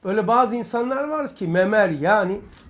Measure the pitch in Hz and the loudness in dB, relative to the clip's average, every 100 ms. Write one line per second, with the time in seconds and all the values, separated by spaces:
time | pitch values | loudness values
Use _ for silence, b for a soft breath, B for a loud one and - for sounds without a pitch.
0 | 190 208 196 233 247 240 202 240 247 269 | -2 -2 2 2 2 -2 -4 -4 -2 -4
1 | 294 311 285 - 180 170 185 214 196 151 | -4 -4 -6 -6 -2 0 2 2 2 0
2 | 156 214 185 202 - B B | 2 2 2 -4 -10 B B